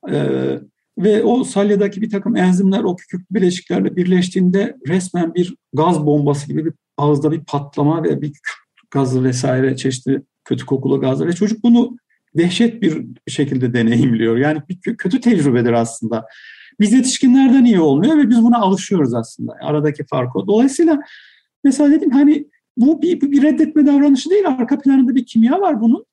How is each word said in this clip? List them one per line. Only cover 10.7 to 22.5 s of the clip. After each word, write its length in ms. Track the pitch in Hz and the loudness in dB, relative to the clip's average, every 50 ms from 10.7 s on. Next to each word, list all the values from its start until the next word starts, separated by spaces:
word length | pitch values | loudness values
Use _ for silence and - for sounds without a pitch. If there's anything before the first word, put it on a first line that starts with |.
| 139 135 135 135 135 135 | -4 -4 -2 -2 -2 0
gazlar. 260 | 127 131 131 139 160 165 | 0 -2 -2 -2 -2 -4
Ve 60 | 175 | -2
çocuk 300 | 175 208 202 226 - - | -2 -2 -2 -2 -2 2
bunu 340 | 240 233 240 233 240 - - _ _ _ _ _ _ _ 151 | 2 4 4 2 0 -4 -16 _ _ _ _ _ _ _ -2
dehşet 440 | 170 180 180 - 233 233 233 - | -2 0 0 0 0 0 0 -2
bir 260 | - 170 156 - 123 - - _ _ - | -4 -4 -4 -4 -10 -12 -16 _ _ -14
şekilde 460 | - - 147 139 135 131 127 123 123 | -6 -4 -4 -2 -2 -2 -2 -2 0
deneyimliyor. 640 | 123 113 113 117 117 - 135 113 110 113 113 113 120 | 0 0 2 2 2 2 2 0 0 0 0 0 0
Yani 240 | 135 147 156 160 151 _ | 0 0 -2 -4 -6 _
bir 60 | 185 - | -14 -10
kö-, 160 | _ - 233 - | _ -8 -8 -6
kötü 220 | - 185 185 262 | -6 -4 -4 -2
tecrübedir 520 | - 240 233 180 147 143 120 120 117 120 117 | 0 0 0 2 2 0 0 0 0 0 0
aslında. 520 | 117 117 117 - - - 110 117 113 - - - - - - - - - - _ _ | 0 -2 -4 -6 -10 -10 -8 -8 -8 -10 -12 -20 -20 -20 -20 -20 -20 -20 -20 _ _
Biz 140 | 208 208 214 | 0 2 2
yetişkinlerden 720 | 262 254 262 - - - 262 240 269 269 262 233 269 247 | 2 2 0 -2 0 2 4 4 6 4 4 4 4 4
iyi 140 | 240 220 185 | 4 4 4
olmuyor 380 | 160 151 139 139 175 269 320 302 | 4 2 2 2 2 2 4 2
ve 120 | 285 214 | 4 4
biz 140 | 247 233 226 | 4 4 4
buna 140 | 240 240 233 | 4 2 2
alışıyoruz 560 | 214 190 196 190 - - 208 180 147 123 117 | 2 0 0 -2 -2 -4 -2 0 0 0 -2
aslında. 400 | 120 117 - - _ 120 117 113 - | -4 -6 -8 -12 _ -12 -12 -12 -10
Aradaki 440 | 127 143 147 151 147 151 147 - 147 | -8 -4 -4 -2 -2 -2 -4 -4 -10
fark 300 | _ - 139 123 123 - | _ -4 -4 -4 -4 -6
o. 120 | - 190 190 | -6 -2 0
Dolayısıyla 520 | 202 214 254 277 269 - 349 320 320 285 294 - - - - _ _ _ _ _ _ _ _ | 0 2 2 0 0 0 2 2 2 0 -4 -10 -20 -20 -20 _ _ _ _ _ _ _ _
mesela 280 | 277 254 277 294 285 | 0 2 4 4 4
dedim 200 | 294 320 302 339 | 4 4 2 2
hani 360 | 240 277 294 285 302 302 - _ | 2 4 4 4 4 2 -2 _